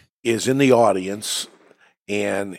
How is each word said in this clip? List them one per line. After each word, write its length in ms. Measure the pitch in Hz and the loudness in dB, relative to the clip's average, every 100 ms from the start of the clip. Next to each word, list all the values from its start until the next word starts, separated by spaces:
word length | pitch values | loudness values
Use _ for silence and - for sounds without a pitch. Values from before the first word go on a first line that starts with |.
| _ _ | _ _
is 240 | 117 113 113 | -4 -2 0
in 80 | 135 | 2
the 140 | 135 | 4
audience, 720 | 120 113 95 92 104 - - - _ _ _ _ _ - | 6 4 2 -4 -8 -8 -8 -10 _ _ _ _ _ -8
and 480 | 101 101 98 101 | -4 -4 -4 -6